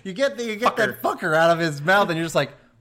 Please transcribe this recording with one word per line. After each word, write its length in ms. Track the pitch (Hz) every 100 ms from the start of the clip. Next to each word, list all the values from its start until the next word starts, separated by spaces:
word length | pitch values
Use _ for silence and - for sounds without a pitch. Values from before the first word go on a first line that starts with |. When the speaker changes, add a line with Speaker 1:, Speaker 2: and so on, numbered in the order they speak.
Speaker 1:
you 100 | 190
get 240 | 185 277 233
the, 60 | 233
you 100 | 208
get 200 | 247 -
that 240 | 208 -
Speaker 2:
Fucker. 180 | - 294
Speaker 1:
"fucker" 160 | 175 156
out 160 | 165
of 80 | 165
his 220 | 170 143
mouth, 280 | 156 202 202
and 80 | 160
you're 80 | 165
just 100 | 160
like, 160 | 139 - _ _